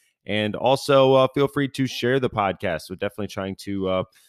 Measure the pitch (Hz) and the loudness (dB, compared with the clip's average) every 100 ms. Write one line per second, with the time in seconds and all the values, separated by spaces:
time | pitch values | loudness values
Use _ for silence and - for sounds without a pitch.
0 | _ _ - 104 107 - 123 135 - 135 | _ _ -8 -4 -4 -2 0 0 4 6
1 | 135 135 131 - 139 - 135 - 127 - | 6 6 4 2 -2 0 -4 -2 -4 -2
2 | 120 135 123 113 98 90 98 80 - 92 | 0 0 0 0 -2 -2 -4 -6 -8 -8
3 | 101 - 98 - 98 95 - 98 92 92 | -6 -6 -8 -8 -8 -8 -8 -4 -2 -2
4 | 90 _ | -4 _